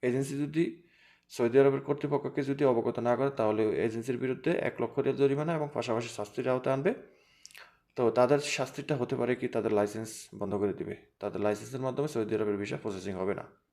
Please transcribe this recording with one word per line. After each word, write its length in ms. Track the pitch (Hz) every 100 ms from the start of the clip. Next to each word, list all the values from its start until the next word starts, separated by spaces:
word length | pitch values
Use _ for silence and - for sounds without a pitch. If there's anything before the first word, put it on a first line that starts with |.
এজেন্সি 360 | 127 127 139 139
যদি 460 | 143 151 170 - - _ _ _ _
সৌদি 300 | - 120 127
আরবের 220 | 139 135
কর্তৃপক্ষকে 640 | 139 143 143 143 139 135
যদি 220 | 135 139 143
অবগত 340 | 117 117 120
না 160 | 117 120
করে, 140 | 139
তাহলে 360 | 139 110 107 110
ওই 100 | 76
এজেন্সির 420 | 110 113 117 120
বিরুদ্ধে 340 | 131 131 -
এক 300 | 175 - -
লক্ষ 180 | 117 -
রিয়াল 180 | 135 135
জরিমানা 360 | 139 139 151
এবং 160 | 165 147
পাশাপাশি 360 | - 117 113 117
শাস্তির 400 | - 104 - 127
আওতায় 240 | 127 127
আনবে। 200 | 135 156 254 - _ _ _ - - - _ _ -
তো 140 | 120
তাদের 300 | 110 123 143
শাস্তিটা 560 | 143 - 131 - 139 147
হতে 200 | 123 131
পারে 200 | 120 123
কি, 120 | 127
তাদের 260 | 120 110
লাইসেন্স 360 | 107 104 107 110 - - 107
বন্ধ 200 | 101 101
করে 180 | 101
দিবে, 220 | 92 - 98 - _
তাদের 220 | 104 95
লাইসেন্সের 380 | 101 104 113 131
মাধ্যমে 280 | 131 123 147
সৌদি 280 | 117 104 110
আরবের 220 | 104 104
ভিসা 200 | 101 -
প্রসেসিং 360 | 113 95 92
হবে 220 | 92 95 98
না 80 | - _ _